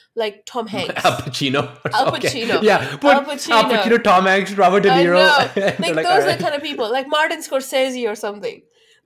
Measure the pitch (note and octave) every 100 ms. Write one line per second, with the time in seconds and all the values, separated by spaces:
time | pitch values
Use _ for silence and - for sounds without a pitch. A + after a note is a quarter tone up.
0 | _ A#3 G#3+ G#3 - B3 A3 F#3+ E3 -
1 | F3+ B2 D3 - C#3 C#3 C3+ - - G#3+
2 | G3+ D4 E3 C4 A#3 F3 G#3+ F3 C3+ C#3+
3 | C#4+ C#4 C#4 C#4+ - A#3 C4 A3+ F#3+ A#3
4 | A3 F#3 F#3+ G3 F#3+ G3 F#3 G3+ G3+ F3
5 | F3 F3+ F#3 C#4+ - G#3 F#3+ - E3+ D#3+
6 | E3 F#4 - - E4+ D4 D4+ C4+ G#3+ C4
7 | C4+ D4+ D#4+ D#4+ - C4+ C4 C4+ C4 B3+
8 | A3+ G#3 G#3+ G#3 E3+ - _ _ _ _